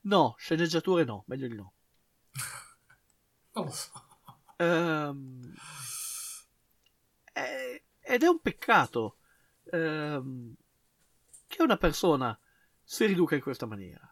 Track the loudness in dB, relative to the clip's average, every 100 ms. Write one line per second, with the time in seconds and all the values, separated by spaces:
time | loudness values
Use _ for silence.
0 | 4 4 4 0 -2 0 2 2 4 4
1 | 2 -2 -8 -8 -6 -8 -14 _ _ _
2 | _ _ _ -12 -10 -12 -18 _ _ _
3 | _ _ _ _ _ -6 -6 -8 -12 -16
4 | _ _ -20 _ _ -2 0 2 2 0
5 | -4 -8 -12 -16 -16 -18 -18 -14 -12 -10
6 | -10 -10 -12 -16 _ _ _ _ _ _
7 | _ _ _ -8 -8 -8 -10 -12 _ _
8 | -2 4 4 4 0 -4 4 4 4 0
9 | -4 _ _ _ _ _ -6 -2 -2 -2
10 | -4 -6 -6 -10 -14 -18 _ _ _ _
11 | _ _ _ -20 _ 2 4 6 4 4
12 | 4 4 2 -4 _ _ _ _ _ 0
13 | 2 4 4 2 -2 -6 -6 -8 -12 -18
14 | -20